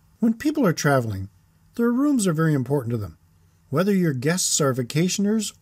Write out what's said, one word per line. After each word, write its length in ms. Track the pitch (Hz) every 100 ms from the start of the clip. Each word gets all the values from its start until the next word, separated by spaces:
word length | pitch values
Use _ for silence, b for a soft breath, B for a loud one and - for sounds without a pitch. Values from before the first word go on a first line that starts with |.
| _ _
When 160 | 226 226
people 320 | 302 302 208
are 60 |
traveling, 560 | - 147 139 113 98 98 _ _ _ _ -
their 120 | 233
rooms 380 | 240 294 269 190
are 60 |
very 200 | 156 160
important 380 | 143 123 147 117
to 60 | 120
them. 200 | 92 - _ _ _ _ -
Whether 200 | 139 196
your 220 | 196 170
guests 480 | 131 139 180 - -
are 100 | 143
vacationers 800 | 127 120 151 180 190 202 220 202 -